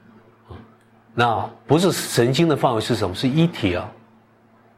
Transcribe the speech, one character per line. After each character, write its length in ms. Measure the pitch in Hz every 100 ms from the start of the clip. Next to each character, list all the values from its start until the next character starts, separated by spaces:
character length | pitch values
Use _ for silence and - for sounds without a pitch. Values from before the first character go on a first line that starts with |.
| _ - _ _ - 87 - _ _ _ _
那 360 | - 120 104 - - -
不 140 | 147
是 100 | 185
神 440 | - - - 120
经 160 | 135 170
的 60 | 143
范 200 | 143 110
围 60 |
是 160 | - 110
什 100 | 98
么？ 80 | 92
是 140 | 131
一 180 | 151 170
体 280 | - 101 87
啊， 140 | 92 - _ _ _ _ _ _ _